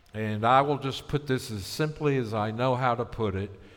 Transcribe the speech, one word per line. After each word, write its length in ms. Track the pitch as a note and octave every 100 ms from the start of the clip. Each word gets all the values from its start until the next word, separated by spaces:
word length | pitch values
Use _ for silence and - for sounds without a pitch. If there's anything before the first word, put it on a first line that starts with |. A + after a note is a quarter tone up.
| -
And 300 | G#2+ G#2+ G#2+
I 160 | A2+ C3
will 160 | C#3+ C#3
just 320 | C#3 A#2 -
put 180 | C#3+ D3
this 240 | C3 -
as 140 | G#2+
simply 540 | F2+ - D#3 D3+ D3+ C3+
as 160 | A#2
I 160 | A2 G#2+
know 240 | A2 C3
how 200 | B2 B2+
to 100 | A#2+ A#2+
put 280 | - G#2+
it. 160 | F#2+ G2+ - -